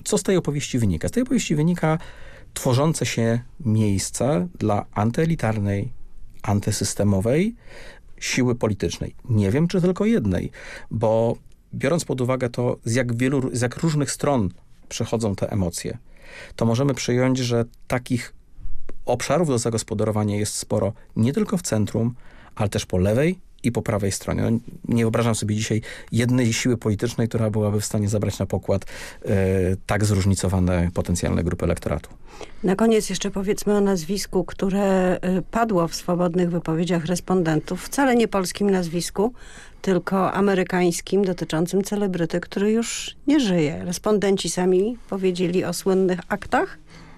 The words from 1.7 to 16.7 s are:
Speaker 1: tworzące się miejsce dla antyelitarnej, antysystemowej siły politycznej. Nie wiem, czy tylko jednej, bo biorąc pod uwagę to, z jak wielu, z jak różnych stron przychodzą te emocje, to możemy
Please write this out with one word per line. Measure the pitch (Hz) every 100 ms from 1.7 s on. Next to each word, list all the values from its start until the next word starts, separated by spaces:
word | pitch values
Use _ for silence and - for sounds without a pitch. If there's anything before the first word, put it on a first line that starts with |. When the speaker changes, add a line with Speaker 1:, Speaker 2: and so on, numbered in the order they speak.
| 175 156 160 - - - - -
Speaker 1:
tworzące | - 135 123 151 151 120
się | - 113 117 - -
miejsce | 113 110 107 98 - - 120 165 180 -
dla | 110 104 -
antyelitarnej, | - 110 117 160 160 110 110 101 101 117 - - - - -
antysystemowej | - 101 - 104 - - 101 95 107 147 208 233 - - - - - -
siły | - - 123 120
politycznej. | 113 101 87 - - - -
Nie | 110 98
wiem, | 127 170
czy | 190
tylko | 180 180 208
jednej, | 226 107 90 - - - - -
bo | 110 110 113 113 - - - -
biorąc | 120 131 170 -
pod | 131
uwagę | 123 127 123
to, | 120 123 - -
z |
jak | 117 127 117
wielu, | 131 139 127 120
z |
jak | 120 -
różnych | 165 151 139
stron | - 147 135 92 - - - -
przychodzą | - 117 113 110 95
te | -
emocje, | 107 90 - - - - - - - - -
to |
możemy | 113